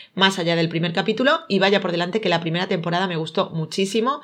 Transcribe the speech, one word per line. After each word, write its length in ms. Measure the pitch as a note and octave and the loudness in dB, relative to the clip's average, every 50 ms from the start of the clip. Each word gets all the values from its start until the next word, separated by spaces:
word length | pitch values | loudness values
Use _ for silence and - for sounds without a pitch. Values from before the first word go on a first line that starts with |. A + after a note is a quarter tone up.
| - - _ | -20 -8 _
más 220 | - F#3+ F#3+ G3 | 4 4 4 4
allá 200 | F#3+ E3+ E3 E3+ | 2 0 0 2
del 100 | E3 E3 | 2 2
primer 240 | E3 E3 E3 E3 F3 | 0 0 -2 -2 -2
capítulo 540 | E3+ G3 F#3+ G3 A3 - B3+ C#4 D#4 E4 - | -2 0 0 0 0 2 2 2 2 0 0
y 120 | - G3+ F#3+ | -2 0 2
vaya 200 | F#3+ G3 G3+ F#3+ | 4 4 4 2
por 140 | G3 F3+ E3+ | 2 0 -2
delante 260 | E3+ F3 F3+ F3+ A3 | -2 -2 -2 -2 -2
que 80 | G#3+ | 0
la 140 | F#3+ F3 E3 | 0 0 0
primera 260 | E3+ E3+ D#3+ F3 F#3 | 0 -2 -2 -2 -2
temporada 400 | F#3+ G3+ F3 D#3+ F3 E3+ F3 F#3+ | -2 -4 -4 -2 -2 -2 0 -2
me 80 | F#3 F3 | -2 -2
gustó 360 | D#3+ D#3+ D3+ - - - - | -4 -6 -4 -2 -2 -2 -2
muchísimo 720 | - E3 D#3 D3+ - - F#3+ G3 - A3+ G#3+ B3+ C#4+ D4 | -4 -6 -6 -4 -2 -2 -2 0 0 0 0 0 -2 -4